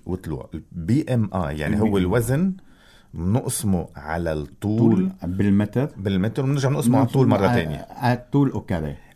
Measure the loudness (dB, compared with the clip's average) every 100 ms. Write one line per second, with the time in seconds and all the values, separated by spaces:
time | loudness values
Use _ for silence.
0 | -8 -6 -6 -8 -8 -12 -12 -6 0 0
1 | 2 0 0 -2 -2 -2 -2 0 2 2
2 | 2 2 2 0 0 -4 -12 -20 -20 -20
3 | _ -6 0 0 0 -4 0 0 -2 -10
4 | -6 -4 -2 -2 -6 -6 -2 4 4 4
5 | 0 -4 -6 0 2 2 2 -2 -4 -4
6 | -2 0 0 -2 -2 0 0 0 2 4
7 | 4 4 4 4 4 2 0 -4 -10 -4
8 | 0 0 0 2 2 0 -4 -4 -4 -8
9 | -14